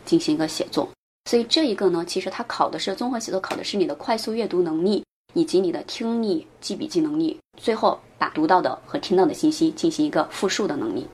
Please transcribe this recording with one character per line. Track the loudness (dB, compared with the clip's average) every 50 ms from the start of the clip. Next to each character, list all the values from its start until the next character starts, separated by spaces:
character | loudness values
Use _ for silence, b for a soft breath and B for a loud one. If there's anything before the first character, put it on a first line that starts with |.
| -2
进 | 2 2 2
行 | 4 2 0
一 | 0
个 | 0
写 | -2 -2 -4 -6 -2
作。 | -2 -2 -2 -2 -6 _ _ _ _ _ _ 0
所 | 2
以 | 2 2
这 | 2 2 2 2
一 | 2 0
个 | 2 2 2
呢， | 2 2 0
其 | -2 -4 -4
实 | -4 -4
它 | -6 -6 -8
考 | -6 0 0 0 0
的 | 0 -2
是， | -4 -4 -4
综 | -2 -2 -2
合 | -2 -4
写 | -4 -4 -4
作 | -4
考 | -4 -4 -6
的 | -6 -6
是 | -4 0
你 | 0 0
的 | 0 0
快 | -4 -2 -2 -2
速 | -2 -2 -2 -2
阅 | -2 -2
读 | 0 2 2 2
能 | 2 2 2 2
力， | 2 2 0 -2 -6 _ _ _ _ 0
以 | 0 2
及 | 2 2 2
你 | 2 2 0
的 | -4 -6
听 | -10 -8 -6 -4 -2 -2 0 0
力、 | 0 0 -2 -4 -8 -14 _
记 | -10 -8 -6
笔 | -6 -6
记 | -2 0 0
能 | 0 2 0 0
力， | 0 -2 -2 -6 -12 _ _ -4
最 | -2 -2 0
后 | 2 2 0 0 0 -6 -16 _ -4
把 | -4 -2
读 | 0 0 2
到 | 4 4 4 4
的 | 2 -2 -4 -8
和 | -8 -8 -6
听 | -2 2 4
到 | 4 4
的 | 4 2
信 | 2 2 2
息 | 2 2 2 0 0
进 | 0 0 0
行 | 2 2 0
一 | 2
个 | 2 0 0 0
复 | -2 -4 -2 -2
述 | 0 0 -2
的 | -2 -2
能 | -4 -4 -4 -4
力。 | -6 -6 -10